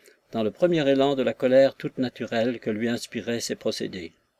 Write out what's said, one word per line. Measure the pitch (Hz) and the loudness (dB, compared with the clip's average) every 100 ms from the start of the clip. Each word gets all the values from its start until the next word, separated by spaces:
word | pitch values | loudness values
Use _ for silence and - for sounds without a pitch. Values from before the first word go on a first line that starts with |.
| _ _ _ | _ _ _
dans | 113 | -4
le | 110 | -4
premier | - 180 170 139 | 0 2 2 4
élan | 135 139 135 | 4 4 2
de | |
la | 117 | -2
colère | - 127 131 135 - | 0 4 6 4 2
toute | - - | -8 -4
naturelle | 127 - 113 120 117 117 | -6 -6 -4 -2 -2 -2
que | - | -4
lui | 107 117 | -4 -2
inspiraient | 117 - 123 101 117 | -4 -6 -8 -6 -6
ses | - 107 | -6 -6
procédés. | 110 107 - - 80 _ _ | -6 -6 -6 -10 -14 _ _